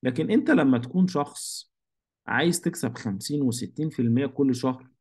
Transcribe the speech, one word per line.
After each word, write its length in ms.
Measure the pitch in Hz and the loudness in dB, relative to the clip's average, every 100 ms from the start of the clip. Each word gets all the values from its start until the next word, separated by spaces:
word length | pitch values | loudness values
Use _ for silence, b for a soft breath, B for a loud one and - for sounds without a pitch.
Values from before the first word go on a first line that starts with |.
لكن 280 | 131 123 156 | -2 -2 2
أنت 200 | 220 311 | 2 4
لما 280 | 277 139 123 | 4 6 2
تكون 280 | 120 180 185 | 0 2 2
شخص 640 | 143 143 - - - - _ _ _ _ _ - | 2 -4 -8 -12 -12 -16 _ _ _ _ _ -4
عايز 340 | 113 165 170 | 0 2 2
تكسب 380 | 175 175 120 120 | -2 -4 -6 -4
خمسين 440 | 113 98 - 147 | -6 -6 -4 -2
وستين 480 | 135 117 104 - 156 | -2 -2 -8 -6 -6
في 120 | 147 | -2
المية 240 | 120 117 139 | 2 2 0
كل 280 | - 139 | 0 0
شهر 340 | 120 131 127 - _ | 2 -2 -4 -10 _